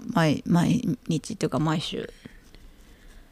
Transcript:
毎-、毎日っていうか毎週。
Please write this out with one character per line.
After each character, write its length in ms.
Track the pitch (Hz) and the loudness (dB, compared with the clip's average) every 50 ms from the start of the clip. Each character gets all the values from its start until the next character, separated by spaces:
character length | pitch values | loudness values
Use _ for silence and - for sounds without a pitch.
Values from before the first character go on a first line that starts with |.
| - - - | -10 -2 0
毎-、 300 | 175 165 156 - - - | 2 4 4 2 0 2
毎 520 | - 175 170 165 147 160 - - - - - - - | 2 2 4 4 4 2 2 0 -2 -4 -4 -2 -2
日 260 | 165 147 - - 220 | -2 -2 -4 -6 -6
っ 40 | - | -4
て 80 | - | -2
い 20 | 151 | -2
う 20 | |
か 100 | - - | 0 0
毎 220 | 151 156 156 160 | 0 0 0 0
週。 300 | - - - - - - - - - - - - - - - - - - - - - - - - - - - - - - | -2 -4 -6 -8 -10 -10 -14 -18 -20 -20 -20 -20 -20 -20 -20 -20 -20 -20 -20 -20 -20 -20 -20 -20 -20 -20 -20 -20 -20 -20